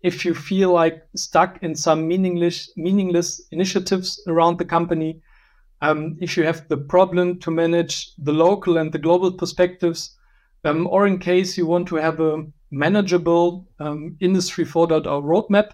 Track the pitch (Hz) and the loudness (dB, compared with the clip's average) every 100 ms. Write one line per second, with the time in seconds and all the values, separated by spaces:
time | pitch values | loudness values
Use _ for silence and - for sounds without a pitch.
0 | 180 175 180 165 - 190 190 175 165 160 | -4 -2 -4 -4 -2 0 4 4 2 0
1 | _ - - 175 185 - 170 156 - 156 | _ -14 0 2 2 -2 -8 -4 0 2
2 | 160 185 185 175 175 170 - - 165 202 | 2 0 0 0 0 -2 -12 -6 0 0
3 | 185 170 170 - - 156 190 196 185 190 | 2 0 -2 -8 -10 -4 -2 -2 -2 -4
4 | 185 - - 165 170 175 170 170 170 165 | -4 -10 -2 2 2 0 -2 -2 0 -2
5 | 160 160 _ _ _ _ _ _ 151 151 | -4 -8 _ _ _ _ _ _ -2 0
6 | 156 156 175 - 160 160 - 143 143 180 | -4 -8 -6 0 0 -2 -4 -6 2 4
7 | 190 175 180 180 170 165 165 170 170 - | 4 2 0 -2 -4 0 2 0 -2 -6
8 | - - 143 156 165 202 185 165 156 160 | -10 -10 -4 4 4 4 0 0 0 -2
9 | 156 180 185 180 175 - 180 180 170 165 | 2 2 2 -2 -8 0 0 2 -4 -4
10 | - _ _ _ _ _ - 156 170 190 | -12 _ _ _ _ _ -4 -2 0 2
11 | 202 185 175 180 185 - 165 175 175 165 | 2 0 2 0 0 -4 0 0 0 -2
12 | 160 160 160 156 156 - _ 135 151 208 | -2 0 -2 -2 -8 -18 _ -2 0 2
13 | 185 175 165 170 175 180 - _ 151 147 | 2 0 2 2 2 -2 -16 _ -10 -8
14 | 156 - 185 190 175 - 147 165 170 160 | -12 -4 0 0 -2 -4 -2 0 2 2
15 | - 143 143 180 220 202 208 | 0 -4 0 0 2 2 2